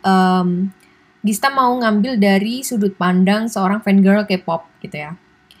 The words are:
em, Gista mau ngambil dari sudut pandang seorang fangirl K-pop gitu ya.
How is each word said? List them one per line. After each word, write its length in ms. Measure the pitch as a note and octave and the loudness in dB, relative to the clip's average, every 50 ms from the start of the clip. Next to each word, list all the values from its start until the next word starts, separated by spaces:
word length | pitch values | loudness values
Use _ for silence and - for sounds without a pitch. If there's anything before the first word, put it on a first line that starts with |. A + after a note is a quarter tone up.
| - | -2
em, 640 | F#3+ F#3+ F#3 F#3 F#3 F#3 F#3 F3+ F3+ F3 F3 F#3+ F#3+ - _ _ _ _ _ _ _ _ _ | 0 2 2 2 2 2 0 0 -2 -2 -2 -4 -6 -8 _ _ _ _ _ _ _ _ _
Gista 320 | - G#3 G#3+ - - C#4 C#4 | -4 -4 -2 -2 -2 -2 0
mau 160 | C4+ B3+ B3 B3 B3+ | 0 0 0 0 0
ngambil 400 | A#3+ A3 G#3 G#3 G3+ C4 C4 G#3+ | 0 0 0 0 0 0 0 2
dari 480 | G3+ G3+ G3 G3 G3+ A3+ A#3+ B3+ C4+ | 2 4 4 2 0 -2 -4 -8 -8
sudut 320 | - B3 G#3+ G#3 G3 F#3+ - | -6 -4 -2 -2 -2 -2 -2
pandang 480 | F3+ F3+ F#3 F3+ F#3 F#3+ G3+ G#3+ A3+ | -2 0 2 2 2 2 2 0 -2
seorang 320 | A#3 - G3 F#3+ F3+ G3+ A3 - | -4 -4 -2 -2 -2 -2 -2 0
fangirl 400 | G3+ G3 G3 G3 F#3+ G3 G#3+ G#3 | 2 4 4 6 4 4 2 2
K-pop 400 | G3+ F#3+ F#3 - - E3 E3 - _ _ _ | 0 -4 -4 -4 -4 -6 -6 -8 _ _ _
gitu 240 | - - - D3+ D3 | -18 -16 -14 -14 -14
ya. 80 | D3+ E3+ - _ _ _ _ _ _ _ _ | -14 -16 -18 _ _ _ _ _ _ _ _